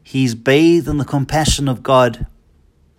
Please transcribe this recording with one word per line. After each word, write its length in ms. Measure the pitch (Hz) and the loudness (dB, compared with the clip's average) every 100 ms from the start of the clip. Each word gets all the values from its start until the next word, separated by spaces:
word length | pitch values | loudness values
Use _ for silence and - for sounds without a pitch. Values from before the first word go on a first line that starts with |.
he's 320 | _ 135 131 | _ -2 -2
bathed 540 | 113 123 139 165 170 143 | -2 0 2 4 2 0
in 80 | 147 | -4
the 80 | |
compassion 640 | 135 143 131 156 151 - 139 | -4 -4 -2 -2 -2 -2 -2
of 140 | 123 | -4
God, 440 | - 131 123 113 - _ _ _ _ _ _ | 0 2 2 -2 -12 _ _ _ _ _ _